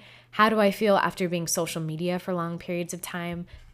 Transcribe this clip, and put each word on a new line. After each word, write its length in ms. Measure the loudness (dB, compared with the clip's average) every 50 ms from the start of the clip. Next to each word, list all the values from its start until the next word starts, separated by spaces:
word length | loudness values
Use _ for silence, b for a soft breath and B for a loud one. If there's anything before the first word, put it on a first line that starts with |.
| B B B B B B
How 160 | B 4 4 6
do 120 | 6 6
I 120 | 4 4
feel 240 | 4 2 2 4 4
after 320 | 4 4 2 0 -2 -4 -2
being 200 | -2 -2 -2 -2
social 340 | -2 -2 -2 -2 -4 -4
media 380 | -4 -4 -4 -4 -2 -2 -2 -4
for 140 | -4 -4 -4
long 240 | -4 -4 -4 -6 -8
periods 340 | -6 -6 -4 -4 -4 -6 -8
of 80 | -10
time? 460 | -10 -10 -8 -8 -6 -6 -6 -8 -8 -10 b b b b